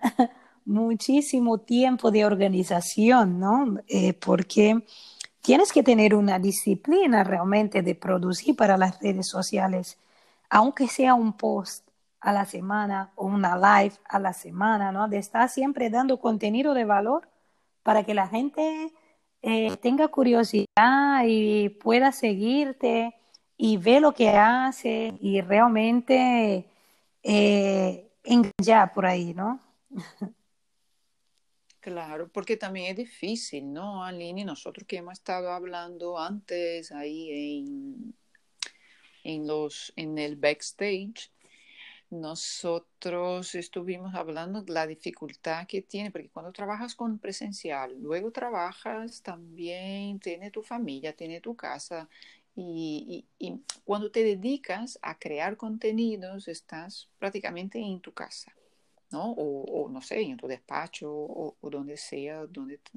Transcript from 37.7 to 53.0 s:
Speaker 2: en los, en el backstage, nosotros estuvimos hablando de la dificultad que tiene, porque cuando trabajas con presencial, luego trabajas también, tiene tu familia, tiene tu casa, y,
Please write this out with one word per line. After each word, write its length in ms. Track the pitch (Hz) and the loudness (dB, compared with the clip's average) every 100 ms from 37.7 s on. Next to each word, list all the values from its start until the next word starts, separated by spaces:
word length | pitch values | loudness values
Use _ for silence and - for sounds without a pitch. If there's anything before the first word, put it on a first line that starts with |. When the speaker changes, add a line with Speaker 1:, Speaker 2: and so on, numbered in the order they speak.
| 139 139 131 - - _ _ _ - - _ _ _ _ _ | -12 -14 -16 -18 -20 _ _ _ -16 -16 _ _ _ _ _
Speaker 2:
en 220 | - 156 151 | -14 -10 -8
los, 460 | 151 151 - - - | -6 -8 -12 -18 -14
en 220 | 156 151 | -12 -8
el 180 | 147 147 | -8 -4
backstage, 960 | 147 151 - - 202 190 202 - - _ _ _ _ - - - - | -2 -2 -8 -8 -6 -6 -8 -16 -20 _ _ _ _ -20 -20 -20 -18
nosotros 1400 | 170 156 165 - - 175 170 - _ 180 175 180 180 180 | -14 -12 -12 -12 -8 -6 -6 -8 _ -8 -6 -6 -6 -10
estuvimos 600 | 175 175 185 180 180 190 | -12 -12 -10 -10 -10 -10
hablando 480 | 185 160 156 175 208 | -10 -10 -10 -10 -12
de 100 | 190 | -8
la 140 | 165 160 | -6 -6
dificultad 800 | 160 170 - 156 - 165 165 185 | -8 -14 -14 -16 -12 -8 -8 -8
que 160 | 196 | -12
tiene, 280 | - 202 208 | -10 -10 -10
porque 200 | 170 - | -12 -16
cuando 220 | 165 170 | -18 -18
trabajas 420 | 190 202 214 240 | -12 -10 -10 -10
con 240 | 233 233 214 | -10 -8 -8
presencial, 760 | 202 190 202 196 165 139 131 131 | -10 -12 -12 -12 -10 -8 -10 -12
luego 300 | 147 170 220 | -8 -8 -8
trabajas 880 | 254 247 220 175 - 220 220 233 - | -10 -8 -6 -8 -10 -12 -12 -12 -16
también, 960 | - 170 170 165 170 180 190 196 202 196 | -16 -18 -18 -14 -12 -12 -10 -10 -10 -10
tiene 320 | 180 170 202 | -12 -12 -14
tu 120 | 214 | -16
familia, 520 | 220 240 190 135 156 | -12 -10 -10 -10 -12
tiene 260 | 151 165 170 | -12 -14 -14
tu 140 | 226 | -14
casa, 540 | 233 170 143 - 170 - _ - _ _ - | -12 -12 -12 -12 -14 -16 _ -20 _ _ -16
y, 720 | 180 165 160 151 | -12 -10 -8 -10